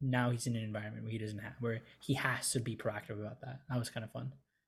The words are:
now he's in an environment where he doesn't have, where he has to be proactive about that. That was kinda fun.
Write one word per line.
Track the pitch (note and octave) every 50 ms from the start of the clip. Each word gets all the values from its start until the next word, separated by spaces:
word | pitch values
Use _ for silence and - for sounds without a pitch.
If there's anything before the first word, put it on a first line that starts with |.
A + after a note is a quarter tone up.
now | C#3 C3 B2+ B2+ B2 B2
he's | B2 A#2 -
in | B2+ A#2+
an | A2+
environment | A2 A2 G#2+ G#2 G#2+ G#2+ A2+ A2+
where | A2 A2
he | A2+ A2
doesn't | G#2+ G#2+ G#2+ G#2
have, | A2 A2+ - -
where | A#2 A#2 A2+ A2 - - - -
he | - - C3
has | - - C3 A#2+ A#2 - -
to | - C3
be | A2 A#2+ A2
proactive | - - A#2 G2+ G#2 - - A2 G#2
about | G#2+ G#2 A#2+ -
that. | - B2+ B2+ C3 - -
That | C3
was | B2 A#2 -
kinda | - A#2 A2 G#2+
fun. | - A#2+ B2+ C3 - - _ _ _ _ _